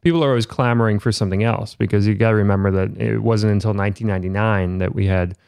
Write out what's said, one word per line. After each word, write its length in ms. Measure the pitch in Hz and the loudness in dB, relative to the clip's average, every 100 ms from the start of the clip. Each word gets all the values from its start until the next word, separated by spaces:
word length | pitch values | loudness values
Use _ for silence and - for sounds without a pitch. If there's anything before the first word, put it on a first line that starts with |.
people 220 | 170 165 | 0 2
are 60 | 143 | 2
always 160 | 123 107 | 0 -2
clamoring 540 | - 123 117 113 104 | -2 0 2 2 0
for 120 | 120 | -2
something 320 | 107 101 95 | -2 -2 0
else, 300 | 113 110 - | 0 -2 -6
because 320 | - 107 101 104 | -6 -2 2 2
you 80 | |
gotta 220 | 98 113 107 | 2 2 2
remember 340 | 101 98 98 | 2 2 0
that 260 | 95 95 - | 0 -2 -4
it 180 | 113 110 | -4 -2
wasn't 280 | 113 110 107 | 0 0 2
until 220 | 104 110 | 0 0
nineteen 320 | 101 101 92 110 | -2 -2 -2 -4
ninety-nine 680 | 95 92 98 110 101 90 92 | -4 -4 -2 0 0 -2 -2
that 160 | 92 | -4
we 140 | - 95 | -2 0
had 280 | 92 90 90 | 0 -2 -6